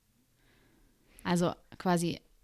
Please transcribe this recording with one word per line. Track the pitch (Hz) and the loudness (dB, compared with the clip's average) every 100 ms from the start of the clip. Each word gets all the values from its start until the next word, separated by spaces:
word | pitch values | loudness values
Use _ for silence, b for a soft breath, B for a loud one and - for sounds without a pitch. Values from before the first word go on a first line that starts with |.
| _ _ _ _ b b b b b b b b | _ _ _ _ b b b b b b b b
Also | 190 175 175 - - - | 0 2 2 -2 -12 -6
quasi, | 185 175 170 - _ _ | 0 0 0 -6 _ _